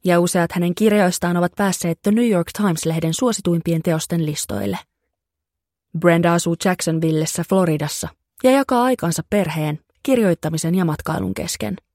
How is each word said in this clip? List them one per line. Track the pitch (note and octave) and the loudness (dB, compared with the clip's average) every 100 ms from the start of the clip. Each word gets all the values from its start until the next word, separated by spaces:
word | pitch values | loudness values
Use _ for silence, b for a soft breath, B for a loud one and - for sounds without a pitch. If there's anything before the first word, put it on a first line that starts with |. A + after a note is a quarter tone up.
ja | F#3 F3 | 4 2
useat | F3+ F3+ E3+ | 2 0 0
hänen | F3 F3 | 0 -2
kirjoistaan | F3 G#3+ G#3 F#3 - F3 F3 | 2 2 4 2 0 -2 0
ovat | F3 - | 0 0
päässeet | G3+ F3+ E3+ E3 | -2 -2 -4 -2
The | G3+ | 0
New | A3 A#3+ | 2 2
York | F#3 E3+ - | 2 0 -2
Times-lehden | G#3 D#3+ E3 D#3+ D#3+ | 0 0 0 0 -2
suosituimpien | E3 B3 A3 F3 E3+ F3 E3 | 0 0 0 0 0 0 0
teosten | F3 D#3+ - E3+ D3+ | 0 -2 -2 -2 -2
listoille. | D3 - G2+ G2+ F3 - _ _ _ _ _ _ _ _ _ _ E3 | -4 -6 -4 -4 -6 -10 _ _ _ _ _ _ _ _ _ _ 0
Brenda | F3 E3+ E3+ | 2 4 2
asuu | E3+ E3+ E3+ | 2 0 -2
Jacksonvillessä | G3 F3+ - D#3+ D#3+ D#3 D#3 - E3 | -2 -2 -2 0 0 0 -2 -4 0
Floridassa | F#3+ F3 D3+ D3 - - _ _ _ | 2 2 0 -4 -6 -10 _ _ _
ja | B3+ | 2
jakaa | C4+ C4+ B3 | 4 2 0
aikansa | B3 B3+ E3+ E3 - | 2 0 -2 -4 -2
perheen, | G#3 E3 D#3 D3+ D3+ _ _ | -2 0 -2 -4 -6 _ _
kirjoittamisen | - B3 G#3 E3+ D#3 D#3+ D#3+ | 0 2 2 0 -2 -4 0
ja | F#3 | 0
matkailun | F3 - - - F#3+ | 0 -2 -6 -4 -4
kesken. | F#3+ F3 - G#3+ F#3 _ | -6 -6 -6 -6 -8 _